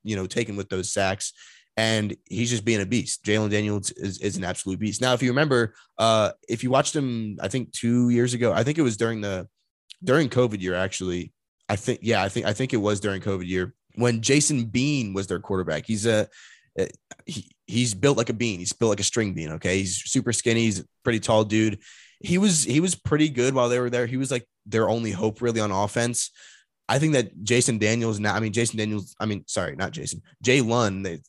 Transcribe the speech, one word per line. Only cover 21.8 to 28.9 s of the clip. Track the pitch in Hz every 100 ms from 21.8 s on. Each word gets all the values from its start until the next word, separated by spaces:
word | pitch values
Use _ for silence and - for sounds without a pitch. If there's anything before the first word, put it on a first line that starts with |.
| - - - _
He | - 175
was, | 208 160
he | - 139
was | 185 180
pretty | - 151 156
good | 123 131
while | 135 120
they | 123
were | 123
there. | 120 117
He | 127
was, | 135
like, | 127 - _ -
their | 113 104
only | 117 113
hope | 92 110 110
really | 120 113
on | 107
offense. | 95 104 - 120 120 - _ - - _ _ -
I | 135
think | 156
that | 143 104 -
Jason | 104 120 123 110
Daniels | 104 117 113 104
now, | 107 104
I |
mean, | 110
Jason | 101 117 107
Daniels, | 107